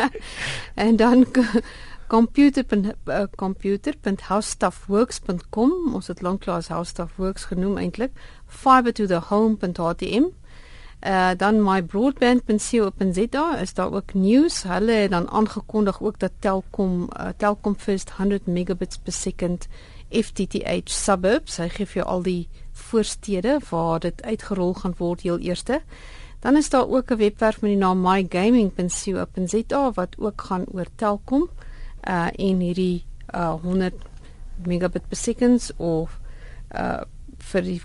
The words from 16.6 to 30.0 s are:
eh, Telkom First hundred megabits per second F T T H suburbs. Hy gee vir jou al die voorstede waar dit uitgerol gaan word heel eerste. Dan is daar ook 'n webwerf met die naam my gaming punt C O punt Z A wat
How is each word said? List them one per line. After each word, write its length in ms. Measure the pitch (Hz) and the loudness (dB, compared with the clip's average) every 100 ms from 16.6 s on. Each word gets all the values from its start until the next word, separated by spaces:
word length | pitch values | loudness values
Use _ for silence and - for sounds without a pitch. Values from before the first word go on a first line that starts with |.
| - - 190 180 175 | -2 -2 0 0 -4
eh, 180 | - 180 180 | -6 -8 0
Telkom 380 | 208 208 220 196 | 0 2 -2 -2
First 340 | - 196 - - | 0 -2 -4 -2
hundred 300 | 196 202 - | 0 0 0
megabits 500 | 175 180 180 185 - | -2 -2 -4 -4 -8
per 160 | - | -8
second 540 | 180 190 - 180 175 - - - - - 226 | -6 -6 -2 -2 -2 -6 -12 -16 -18 -4 -2
F 100 | 208 | -2
T 180 | - 123 | -4 -2
T 140 | - | -2
H 160 | - 170 - | -2 -4 -4
suburbs. 720 | - - 190 185 277 - - | -2 0 2 4 2 0 -6
Hy 120 | 170 | -6
gee 160 | - 196 | -4 -4
vir 180 | 190 | -4
jou 40 | - | -2
al 140 | 185 | -2
die 240 | 180 180 170 - - | 0 -2 -6 -12 -14
voorstede 880 | - - 226 208 - - 185 214 285 - | -14 -2 0 0 -4 -4 -2 2 0 0
waar 300 | 165 165 165 | -2 0 0
dit 220 | 175 - | -2 -4
uitgerol 500 | - 220 - 196 180 | -6 -6 -4 0 0
gaan 200 | 185 190 175 | 0 -4 -2
word 240 | 175 175 | -2 -2
heel 180 | 180 175 | -2 -2
eerste. 420 | - 180 - 285 - - - - - - | -2 -4 -2 -4 -4 -16 -16 -16 -16 -4
Dan 160 | - 294 | 4 4
is 120 | 294 | 6
daar 180 | 262 - | 4 4
ook 240 | 262 240 | 2 2
'n 60 | 226 | 2
webwerf 440 | 208 - 220 - | 2 4 2 2
met 100 | 208 | 2
die 80 | 202 | 4
naam 220 | 185 185 | 4 4
my 240 | 180 190 185 | 4 4 2
gaming 440 | 180 208 247 196 | 2 6 6 4
punt 180 | - 180 - | 0 -2 -2
C 40 | - 185 | -4 -2
O 100 | 175 | -4
punt 240 | - 180 | -4 -2
Z 140 | 214 226 | -2 0
A 180 | 285 269 | 0 0
wat 240 | 208 | 0